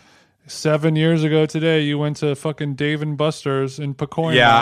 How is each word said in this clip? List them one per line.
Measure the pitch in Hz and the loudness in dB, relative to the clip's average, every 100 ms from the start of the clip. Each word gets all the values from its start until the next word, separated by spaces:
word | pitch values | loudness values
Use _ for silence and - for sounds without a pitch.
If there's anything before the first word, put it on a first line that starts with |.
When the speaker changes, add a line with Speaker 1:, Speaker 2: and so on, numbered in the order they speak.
| _ _ _ _ - | _ _ _ _ -20
Speaker 1:
seven | - 156 151 160 156 | -6 0 0 2 2
years | 160 165 | 2 2
ago | 156 156 156 | 2 2 0
today, | 160 165 160 | 0 0 0
you | 147 147 | 0 -2
went | 147 147 | -4 -4
to | 151 139 | -4 -4
fucking | 160 143 147 135 | -6 -6 -6 -4
Dave | 147 151 | -2 -2
and | 151 143 | -4 -2
Buster's | 151 151 139 135 135 135 | -2 -2 -4 -2 -4 -6
in | 143 | -10
Pacoima." | 135 147 - 165 | -6 -6 -4 2
Speaker 2:
Yeah, | 127 120 117 | 4 6 6